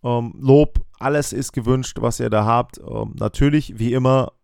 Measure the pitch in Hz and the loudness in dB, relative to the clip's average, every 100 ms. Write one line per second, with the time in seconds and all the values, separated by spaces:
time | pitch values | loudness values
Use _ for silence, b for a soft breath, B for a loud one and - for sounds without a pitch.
0 | 123 120 117 - 131 139 151 - - - | -2 -4 -4 -4 6 6 6 0 -4 -6
1 | 131 147 143 104 135 - 113 131 127 - | -2 -2 -2 -6 -6 -4 0 0 -2 -4
2 | 120 - 120 107 107 117 123 - - 110 | -4 -2 0 0 2 0 -2 -10 -12 -10
3 | 107 - 107 - 143 151 - 110 113 127 | -8 -6 -6 2 2 2 -2 -6 -2 0
4 | 127 131 120 _ | 2 2 0 _